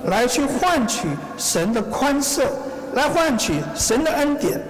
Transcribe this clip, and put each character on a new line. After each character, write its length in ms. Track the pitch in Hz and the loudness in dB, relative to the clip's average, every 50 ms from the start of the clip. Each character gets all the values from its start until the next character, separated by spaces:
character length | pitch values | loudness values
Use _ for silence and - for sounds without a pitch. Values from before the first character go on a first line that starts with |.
| - | 0
来 200 | 165 185 214 247 | 0 2 2 2
去 200 | 247 - - 285 | 2 2 0 0
换 420 | 269 269 254 359 359 349 294 226 | 0 0 0 2 2 2 2 2
取 220 | - - - - 160 143 147 - - - | 0 -2 -2 -2 -4 -4 -4 -8 -10 -10
神 360 | - - - - 175 165 202 233 | -6 -4 -2 0 0 0 0 0
的 80 | 226 | 0
宽 400 | 202 208 - - 269 285 277 285 | -2 -2 -2 0 0 2 2 2
赦， 220 | 277 - - 339 262 - - - - - - - - - - | 0 0 0 0 0 0 0 -4 -6 -8 -8 -8 -8 -4 0
来 120 | 233 294 285 | 0 0 2
换 280 | - 339 330 320 254 | 2 2 2 2 2
取 180 | 214 - - 160 143 - - - | 0 0 0 0 -2 -2 -4 -4
神 260 | - - - 220 262 | -2 0 2 2 2
的 80 | 320 311 | 2 2
恩 240 | - 285 285 294 294 | 2 2 2 2 2
典 200 | - - 170 - - - | 2 0 0 0 -2 -4